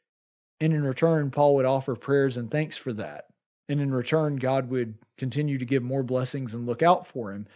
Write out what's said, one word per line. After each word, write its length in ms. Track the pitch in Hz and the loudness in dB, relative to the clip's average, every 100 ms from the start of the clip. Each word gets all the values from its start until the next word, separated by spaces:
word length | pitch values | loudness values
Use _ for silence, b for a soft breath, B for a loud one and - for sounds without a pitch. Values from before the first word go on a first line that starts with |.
| _ _ _ _ _ _ | _ _ _ _ _ _
and 120 | 156 | 0
in 120 | 156 | 2
return, 480 | 139 127 165 160 143 | 0 2 2 2 0
Paul 240 | 131 147 143 | 2 4 6
would 100 | 131 | 4
offer 300 | 135 131 120 | 0 -2 -6
prayers 420 | - 143 135 123 | 0 2 2 0
and 120 | 113 | -2
thanks 280 | 147 156 - | -2 -2 -6
for 160 | - | -8
that. 320 | 107 82 73 - _ _ _ - | -6 -8 -12 -16 _ _ _ -6
And 140 | 143 | -2
in 100 | 143 | 0
return, 440 | 131 120 160 151 143 | -2 0 0 0 0
God 340 | 127 135 127 | 0 0 0
would 260 | 127 117 107 _ _ | -2 -4 -8 _ _
continue 400 | 131 131 151 135 | -6 -2 -2 -2
to 80 | 120 | 0
give 160 | 135 | 0
more 220 | 123 135 | 0 -4
blessings 500 | 123 127 131 143 127 | -2 -2 -2 -6 -8
and 120 | 117 120 | -6 -6
look 180 | 113 | 2
out 240 | 165 180 - | 4 4 2
for 260 | 135 107 | -10 -8
him. 140 | 101 110 | -8 -12